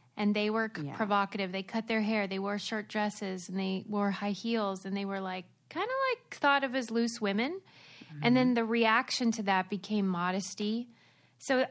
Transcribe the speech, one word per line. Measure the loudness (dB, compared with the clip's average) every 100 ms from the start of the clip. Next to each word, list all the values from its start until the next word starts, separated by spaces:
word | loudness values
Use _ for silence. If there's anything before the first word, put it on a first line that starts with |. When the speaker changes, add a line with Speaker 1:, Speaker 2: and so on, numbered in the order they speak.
| _ -2
Speaker 1:
and | 0
they | 2 2
were | 0 -2
c- | -4 -6
Speaker 2:
Yeah. | -4
Speaker 1:
provocative. | 0 2 2 -2 -4
They | -6
cut | -4 -4 -2
their | 0
hair. | 0 0 0
They | -2
wore | -4 -4
short | -4 -6 -4
dresses, | -2 -2 -2 -6 -8 -6
and | -4
they | -2 -2 -2
wore | 0 0
high | 0 -4
heels, | -4 -2 0 0 -4
and | -4 -4
they |
were, | -4 -4
like, | -4 -6 -10 _ -10
kinda, | -6 -4 0 0
like, | -2 _
thought | 2 4 4
of | 2
as | -2 0
loose | 0 0 0
women. | 0 0 0 -4 -12 -20 -20 -20 -16 -2
And | 4 6
then | 6
Speaker 2:
Mm-hmm. |
Speaker 1:
the | 4
reaction | 2 4 6 4 2 0 0
to | 2
that | 2 2 2
became | -4 -2 0 0
modesty. | 0 0 -2 -4 -4 -2 -2 -6 -14 _ _ _ _
So | 0 2 2